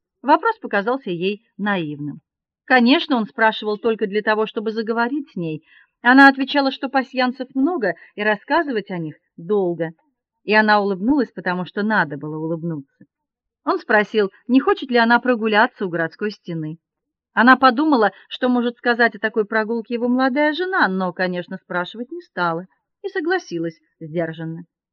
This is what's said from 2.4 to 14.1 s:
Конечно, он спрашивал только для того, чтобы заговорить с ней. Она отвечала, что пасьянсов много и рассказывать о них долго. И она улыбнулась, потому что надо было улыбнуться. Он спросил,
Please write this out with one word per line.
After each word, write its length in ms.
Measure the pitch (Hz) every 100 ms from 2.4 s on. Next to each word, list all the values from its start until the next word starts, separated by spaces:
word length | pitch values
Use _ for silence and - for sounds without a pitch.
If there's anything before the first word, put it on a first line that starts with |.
| _ _ -
Конечно, 500 | 254 233 330 330 247
он 100 | 202
спрашивал 520 | - 220 214 214 214
только 300 | 233 220 208
для 140 | 208
того, 240 | 208 214 214
чтобы 260 | 233 214
заговорить 600 | 214 220 226 240 294 -
с 40 | 185
ней. 280 | 165 156 _ _ _ _
Она 260 | 240 269 277
отвечала, 440 | 269 269 285 269
что 180 | 269 254
пасьянсов 600 | 269 - 254 254 247 254 269
много 400 | 294 349 196 - - -
и 80 |
рассказывать 680 | 208 208 - 311 294 220 -
о 60 | 175
них 180 | 156 - _ -
долго. 540 | 165 208 180 170 165 - _ _ _ _
И 100 | -
она 280 | 214 214 208
улыбнулась, 500 | 202 185 220 294 214
потому 340 | - 175 180 175
что 180 | 208
надо 340 | 208 208 156 143
было 200 | 151 156
улыбнуться. 680 | 160 170 170 156 135 _ _ _ _ _ _ _ 285
Он 140 | 349
спросил, 520 | - 214 202